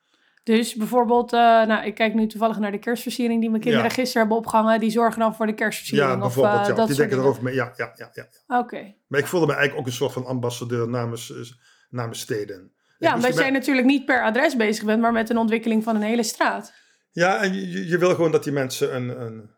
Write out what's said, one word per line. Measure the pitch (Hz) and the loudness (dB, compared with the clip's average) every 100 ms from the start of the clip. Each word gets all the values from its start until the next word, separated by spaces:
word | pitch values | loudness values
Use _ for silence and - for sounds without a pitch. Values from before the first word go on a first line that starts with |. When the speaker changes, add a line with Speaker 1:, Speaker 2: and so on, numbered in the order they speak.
| _ _ _ _ | _ _ _ _
Speaker 1:
Dus | - 220 233 226 | 0 2 2 -4
bijvoorbeeld, | 214 247 226 240 240 | 0 2 4 2 2
eh, | 240 | 4
nou, | 233 226 220 214 180 | 6 6 4 0 -2
ik | 214 | -2
kijk | 220 | 0
nu | 226 220 | 2 0
toevallig | 214 226 196 | 0 -2 -2
naar | 208 | -4
de | 202 | -4
kerstversiering | 240 240 240 226 240 233 | -4 -4 -4 -4 -2 0
die | 226 | 0
mijn | 220 | 0
kinderen | 226 226 226 | 2 2 2
Speaker 2:
Ja. | |
Speaker 1:
gisteren | 240 247 240 | 0 -2 2
hebben | 220 226 | 2 0
opgehangen. | 220 226 220 220 | 2 2 4 2
Die | 220 | 2
zorgen | 233 226 220 | 2 0 2
dan | 220 220 | -2 0
voor | 220 | -4
de | |
kerstversiering | 214 214 - - 139 135 | -2 -4 -6 -2 2 2
Speaker 2:
Ja, | 123 | 2
Speaker 1:
of, | |
Speaker 2:
bijvoorbeeld, | 120 123 113 104 | 0 2 4 4
Speaker 1:
eh, | 101 | 2
Speaker 2:
ja. | 120 | 2
Speaker 1:
dat | 220 | 2
Speaker 2:
Die | 139 | 2
Speaker 1:
soort | 143 | 2
Speaker 2:
denken | 131 | 2
Speaker 1:
dingen. | 135 | 2
Speaker 2:
erover | 117 | 0
mee. | 127 | -2
Ja, | 131 120 - | -2 -4 -6
ja, | 117 - | -10 -10
ja, | 113 | -18
ja, | - - _ - | -18 -20 _ -4
ja. | 247 | -2
Speaker 1:
Oké. | 233 190 202 - _ | -2 -8 -16 -20 _
Speaker 2:
Maar | 139 | -2
ik | - | 0
voelde | 180 151 | 2 2
me | |
eigenlijk | 139 143 156 | 2 0 0
ook | 127 | -6
een | 123 | -4
soort | 131 | -4
van | 127 127 | -4 -6
ambassadeur | 127 120 120 120 120 117 | -4 -4 -6 -6 -4 -2
namens, | 123 117 113 - | -2 -4 -8 -12
eh, | 127 120 - _ _ _ | -14 -16 -18 _ _ _
namens | 123 113 110 | -10 -8 -10
steden. | - 110 101 95 | -8 -6 -6 -12
Ik | 98 _ _ _ | -20 _ _ _
Speaker 1:
Ja, | 330 | 0
Speaker 2:
moest | 240 247 | 2 0
Speaker 1:
omdat | 247 | 2
Speaker 2:
me- | |
Speaker 1:
jij | 269 | 0
natuurlijk | 269 277 262 254 | 0 2 2 4
niet | 285 - | 2 2
per | 247 | 0
adres | 220 220 311 262 | 2 2 2 2
bezig | 214 214 208 | 0 0 0
bent, | 220 | 2
maar | 233 | 2
met | 226 226 | 2 0
een | 226 | 0
ontwikkeling | 226 226 226 220 | 2 0 2 0
van | 220 220 | 0 -2
een | |
hele | 214 240 | 0 0
straat. | 220 - 277 202 - - _ _ _ | -2 -2 -2 -2 -10 -20 _ _ _
Speaker 2:
Ja, | 160 175 220 | 0 2 2
en | 196 | 0
je, | 190 190 | -2 -6
je, | 180 180 | -6 -2
je | 170 | 2
wil | 180 165 | 2 4
gewoon | 165 | 2
dat | 151 | 2
die | 147 | 0
mensen | 143 127 - 139 131 | -2 -4 -2 -4 -4
een, | 123 127 | -6 -8
een, | 117 110 107 | -12 -14 -18